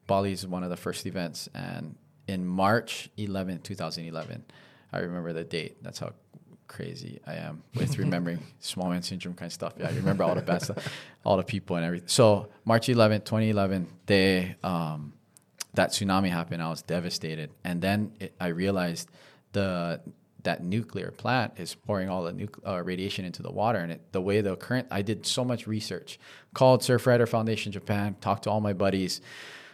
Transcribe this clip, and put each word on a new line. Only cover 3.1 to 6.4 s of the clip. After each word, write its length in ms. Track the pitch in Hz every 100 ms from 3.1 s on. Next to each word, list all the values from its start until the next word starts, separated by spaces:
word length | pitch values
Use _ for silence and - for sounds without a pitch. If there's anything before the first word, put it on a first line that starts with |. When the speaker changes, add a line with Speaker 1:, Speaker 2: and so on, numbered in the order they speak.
| -
Speaker 1:
eleventh, 460 | 104 98 92 87
two 120 | - 92
thousand 300 | 82 78 82
eleven, 380 | 80 80 82 - - - - _
I 60 | 92
remember 340 | 90 87 82
the 100 | 82
date. 340 | 85 85 78 -
That's 160 | - -
how 140 | - - _ -